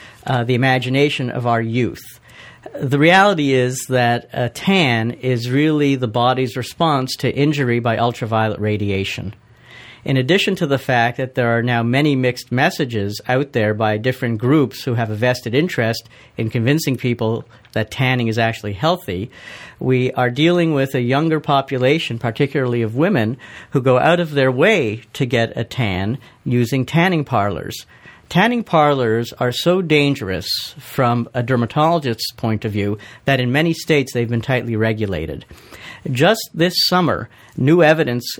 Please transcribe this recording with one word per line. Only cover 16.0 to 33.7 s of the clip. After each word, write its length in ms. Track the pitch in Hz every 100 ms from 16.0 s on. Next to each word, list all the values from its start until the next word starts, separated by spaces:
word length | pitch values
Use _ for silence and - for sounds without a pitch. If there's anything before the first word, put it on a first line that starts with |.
| - - - -
in 120 | 113
convincing 460 | 123 113 151 151 127
people 480 | 127 117 110 117 - - -
that 180 | 110 110
tanning 360 | - 127 127 117
is 100 | 110
actually 360 | 113 113 104
healthy, 580 | 98 160 175 - 90 113 - - - - -
we 320 | 131 127 127
are 160 | - 123
dealing 440 | 123 160 175 165
with 200 | 143 135
a 80 | 135
younger 380 | 123 135 160 156
population, 800 | - 139 135 131 127 160 - 117
particularly 640 | 117 110 143 147 127 120
of 120 | 113 120
women, 420 | 190 175 107 131 - - -
who 100 | 143
go 160 | 127 127
out 220 | 156 175
of 120 | 165
their 200 | 143 131
way 500 | 127 180 208 117 110 -
to 120 | - 127
get 300 | 120 113 -
a 80 |
tan 560 | 117 - 110 92 98 135 - _
using 420 | - 123 120 135 127
tanning 380 | 160 185 170
parlors. 640 | 139 117 101 87 50 - - - - - -
Tanning 360 | 175 220 240
parlors 720 | - 165 147 139 117 113 120
are 180 | - 123
so 300 | 120 170 180
dangerous 920 | 170 151 143 135 95 90 - - - -
from 480 | - - 123 120 117
a 100 | 127
dermatologist's 880 | 120 127 117 151 156 170 135 113 - -
point 260 | 117 107
of 80 | 110
view 260 | 104 101 104 - - -
that 160 | 135
in 100 | 123
many 220 | 135 165